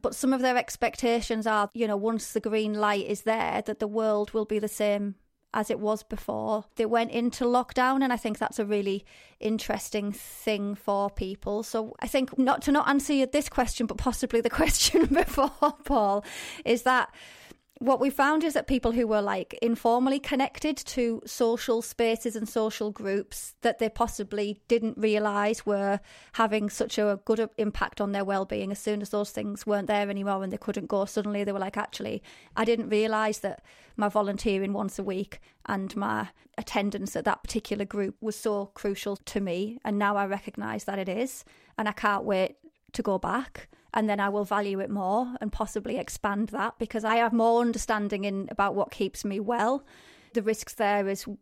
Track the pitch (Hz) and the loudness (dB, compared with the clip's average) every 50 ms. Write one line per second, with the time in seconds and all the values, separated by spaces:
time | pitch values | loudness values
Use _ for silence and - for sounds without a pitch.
0 | - - 247 - - 262 262 262 254 262 247 247 240 - - - - 233 - - | 0 -2 -2 2 2 2 2 4 4 4 4 4 2 0 -2 0 0 0 0 0
1 | - 240 233 233 226 - 233 220 214 226 214 214 202 202 _ 233 233 214 208 202 | 2 4 4 4 2 0 -2 0 2 2 2 2 2 0 _ -2 0 0 0 0
2 | 202 226 226 220 214 - - 220 - 220 208 220 220 214 208 208 208 208 208 202 | 0 0 0 0 -4 -2 -4 -2 -2 2 0 2 2 0 0 2 2 2 2 2
3 | 190 - 208 202 - 220 220 226 226 - - 202 208 - 214 - 220 208 208 226 | 0 -2 -4 -2 0 0 0 0 0 0 -2 -2 -2 -4 -4 -4 -4 -2 0 0
4 | 220 220 214 208 208 - - 226 214 214 214 208 202 208 - - 208 208 202 202 | 2 2 2 2 0 0 0 -2 -2 0 0 -2 -2 -2 -2 0 2 2 2 2
5 | 202 202 196 _ _ _ _ _ _ _ - 220 214 - 226 - 208 208 214 208 | 0 -4 -6 _ _ _ _ _ _ _ -2 -2 0 0 -2 -2 0 -2 -2 -2
6 | - _ 226 202 - - 214 214 220 220 220 214 208 _ _ - 226 214 233 233 | -4 _ -10 -8 -6 -4 -4 -2 0 0 -2 -2 -2 _ _ -2 0 2 4 2
7 | 226 233 - 233 240 240 - - 262 240 240 247 247 - - 254 254 254 269 269 | 2 2 0 0 0 0 0 0 0 4 4 4 2 2 2 2 4 4 4 4
8 | 269 262 247 226 - 233 214 - 226 - - - 214 202 214 208 202 196 190 196 | 4 2 2 0 0 -4 -2 -2 -4 -4 -2 -4 -2 0 0 0 0 0 -2 -4
9 | - - - - - - _ _ - 214 220 214 - - 214 208 - - - 214 | -6 -10 -20 -20 -20 -20 _ _ -2 -2 -2 -2 0 -2 -4 -4 -4 -4 -4 -2
10 | 202 202 202 - - - - - - 226 214 202 202 202 202 196 - - 202 196 | -2 -2 -6 -8 -12 -16 -16 -6 -2 -2 0 0 -2 -4 -6 -6 -2 0 0 0
11 | 202 202 202 - 202 185 196 - - - 208 214 226 - - 226 220 220 - - | 0 -2 -2 -4 -6 -6 -6 -6 -4 -4 -4 -2 -4 -2 -4 -4 -4 -4 -8 -8
12 | - 240 - 269 262 254 - - 262 254 277 269 - 294 277 294 - - 277 277 | -8 0 2 2 0 2 0 2 4 4 4 2 2 4 4 4 4 4 2 2
13 | 277 - 294 277 262 262 - 294 277 - - - 240 - - - 240 208 202 - | 2 2 2 2 2 4 2 0 0 2 0 0 0 0 0 -2 -2 -4 -2 -2
14 | - 254 233 - - 240 - 233 226 - - - 320 311 - - - - - 359 | -2 -2 -2 -2 -4 0 0 2 2 2 2 4 4 4 4 4 4 4 6 6
15 | 320 - 269 320 359 - - - 262 269 - - - 294 294 - - - 277 240 | 6 6 6 4 4 2 2 2 2 2 2 2 2 2 2 0 -2 2 2 4
16 | 208 196 196 208 208 - - - - - - - - - 233 233 - 254 254 254 | 4 4 2 0 -2 -6 -12 -12 -12 -12 -14 -8 0 2 2 4 4 4 4 4
17 | - - - - - - - - - - - _ _ _ _ - - 240 262 - | 2 0 -6 -18 -20 -20 -20 -20 -20 -20 -20 _ _ _ _ -4 2 2 4 4
18 | 269 277 262 - 277 277 302 311 311 330 285 - - - 277 247 - 233 233 240 | 4 2 4 4 4 4 4 4 2 2 2 0 2 2 0 2 2 2 2 2
19 | 240 214 220 208 202 202 202 190 185 _ - - - 233 233 220 - 233 233 247 | 2 4 2 2 2 2 -2 -2 -4 _ -6 -2 0 0 0 2 2 4 4 4
20 | 254 269 277 285 277 - 302 254 269 - - - - 302 302 - - - - - | 4 2 2 0 -2 -2 0 0 0 0 -2 -2 -2 -2 -2 -2 -6 -6 -2 0
21 | 240 233 226 - - 226 - - 247 226 233 233 - - 233 226 226 - - - | 0 0 0 -4 -6 -12 -2 2 2 2 2 0 0 0 0 0 0 -6 -2 0
22 | 233 226 226 226 - 240 214 226 214 208 - 226 220 220 214 - 220 214 208 - | 2 2 2 0 -2 -4 -4 -4 -6 -2 0 0 0 0 0 -2 -4 -6 -4 -4
23 | 214 196 196 196 196 - - - - - - _ - 240 - - 226 220 220 - | -4 -2 -2 -2 -2 -4 -10 -12 -12 -14 -16 _ 0 0 2 2 -2 -2 0 0
24 | 233 226 - - 208 190 - 208 208 202 208 - _ _ 233 233 220 220 - - | -2 -2 -2 -8 -8 -6 -4 -4 -2 -4 -4 -8 _ _ 2 2 2 0 -2 0
25 | 208 220 214 208 214 214 202 208 208 214 226 - - 208 208 196 196 196 196 202 | 0 2 2 2 2 2 0 2 2 2 0 0 0 0 0 2 2 0 0 0
26 | - - - - - - - - 226 220 208 220 208 208 - - - 226 - - | -2 -10 -20 -20 -20 -14 0 2 2 4 4 2 0 -2 -2 -2 -4 -2 2 2
27 | 208 208 202 190 _ - 220 220 226 214 _ - 220 196 - - - - - - | 2 2 2 0 _ 0 2 2 2 -2 _ -2 -2 -2 0 -2 -4 -4 -2 -2
28 | 208 202 202 202 196 190 196 190 190 190 214 208 196 190 202 - - 214 208 208 | -2 -2 0 -2 -2 0 0 -2 -2 -2 -4 -6 -4 -4 -6 -4 -4 -4 -2 -2
29 | 202 - - 208 208 202 - - 214 208 202 208 - 214 208 202 196 196 214 202 | -4 -4 -2 -2 -2 -2 -4 -6 -6 -6 -8 -8 -2 -2 0 0 0 0 0 0
30 | 208 202 202 196 196 202 196 190 196 190 190 202 - - 196 214 175 - - 196 | 0 0 -2 -4 -2 -2 -2 -2 -2 -4 -6 -6 -6 -4 -4 -4 -2 0 0 0
31 | 196 196 - 214 202 208 208 202 202 196 196 202 190 190 - 208 208 - - - | 0 0 -2 -4 -2 -2 -2 -2 -2 -2 -2 -4 -4 -4 -4 -6 -6 -6 -8 -10
32 | - - - - - - - - - - - - 226 220 233 226 220 175 214 208 | -8 -8 -8 -8 -10 -14 -20 -20 -20 -10 -2 0 2 2 2 2 2 0 2 2
33 | 220 220 220 214 220 214 214 - - 196 - - _ - - - - - - - | 2 2 2 2 0 0 -2 -2 -4 -6 -6 -6 _ -20 -20 -20 -20 -14 -4 -2
34 | 208 202 202 214 208 196 202 - - 226 196 190 196 196 202 202 214 196 - - | -2 2 2 2 2 2 0 0 0 0 0 2 0 -2 -2 -2 -2 -4 -4 -4
35 | 196 196 190 185 202 - - - - - _ _ _ - 214 196 190 190 - 208 | -4 -4 -2 -4 -4 -6 -10 -20 -20 -20 _ _ _ -4 -4 -4 -4 -4 -4 -4
36 | 202 214 220 214 214 185 - _ _ _ _ - 214 - - 208 202 202 196 202 | -2 -2 -2 -2 -4 -6 -10 _ _ _ _ -10 -10 -2 -2 0 0 0 -2 -4
37 | 196 196 - 196 190 208 190 - _ - - 220 - - 208 202 202 196 - 202 | -6 -4 -4 -2 0 0 -2 -2 _ -6 -6 -6 -4 -4 -4 -4 -4 -4 -2 -2
38 | 196 190 - _ - 220 208 - - 226 208 202 196 196 _ - - 208 196 - | -2 -2 -4 _ -6 -8 -6 -4 -2 -2 -2 -2 -4 -6 _ -6 -4 -4 -4 -4
39 | - 202 202 196 - - - 202 196 196 170 175 196 208 233 247 _ 226 208 202 | -4 -6 -6 -6 -8 -6 -4 -4 -2 -2 -2 -2 -4 -6 -6 -8 _ -2 0 2
40 | 208 202 208 202 202 196 196 196 - - - - 208 220 220 208 - - 196 196 | 2 2 2 0 0 -2 -2 -6 -6 -10 -10 -8 -8 -6 -6 -6 -6 -6 -4 -4
41 | 190 185 180 214 247 262 - - - - - - _ _ _ - 220 208 208 - | -4 -4 -2 -2 -4 -4 -6 -12 -18 -20 -20 -20 _ _ _ -4 -4 -4 -4 0
42 | - 214 202 196 - - 202 185 190 185 - _ _ 320 _ _ _ _ - - | 0 2 2 2 2 2 2 2 2 0 -2 _ _ -20 _ _ _ _ -6 -4
43 | 226 - 196 185 - 165 185 240 262 - - - - - - _ _ _ - - | 0 0 0 0 0 0 -2 -2 -4 -6 -12 -18 -20 -20 -20 _ _ _ -2 0
44 | 220 214 202 202 196 202 196 208 208 185 208 202 208 202 196 190 190 - 202 202 | 0 2 2 2 2 0 2 0 0 0 0 0 0 0 -2 -4 -4 -4 -4 -2
45 | 185 185 202 226 254 247 247 - - 214 - - 220 202 - - 202 - - - | 0 0 2 0 0 -2 -6 -6 -6 -6 -4 -4 -6 -4 -4 -6 -4 -4 -4 -4
46 | - - - - - 208 202 202 220 202 208 190 196 - - _ 226 214 - 226 | -4 -6 -10 -4 -2 -2 0 0 -2 -2 -2 -2 -2 -4 -2 _ -8 -4 -4 -4
47 | 214 220 220 233 233 226 226 226 226 233 233 233 240 240 220 226 - - 226 208 | -2 0 2 2 2 4 4 4 4 6 6 4 4 2 0 -2 -2 -2 -2 -2
48 | 208 202 208 196 196 202 196 196 190 - - - 202 202 - 196 202 - - - | 0 -2 -4 -2 -4 -4 -4 -4 -6 -6 -2 0 0 0 2 0 -2 -2 -2 -4
49 | 202 196 - - - 208 196 196 214 202 240 233 214 226 262 285 - - - - | -4 -4 -4 -6 -6 -4 -4 -4 -2 -2 0 0 2 0 0 -2 -4 -12 -20 -20
50 | - - - - - _ - 233 202 214 220 214 - - - - 220 202 208 208 | -20 -20 -20 -20 -20 _ -4 -2 0 0 -2 -2 -4 -14 -4 0 2 2 2 2
51 | 196 196 196 190 - - 202 - | 2 0 -2 -4 -6 -12 -12 -14